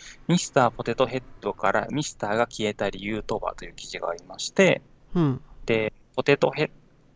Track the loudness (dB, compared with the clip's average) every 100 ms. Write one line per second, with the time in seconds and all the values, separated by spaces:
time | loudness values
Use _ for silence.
0 | -8 -12 0 0 2 2 2 2 -4 0
1 | 0 0 -8 -8 -6 0 2 2 0 -4
2 | -4 -4 -2 0 0 0 -4 -2 -4 -4
3 | -6 -6 -4 -4 -4 -8 -14 -14 -12 -8
4 | -6 -6 -10 -10 -6 4 4 4 -2 -20
5 | -6 0 2 0 -8 -12 -2 0 0 -6
6 | -14 -4 2 4 2 0 -4 -4 -20 _
7 | _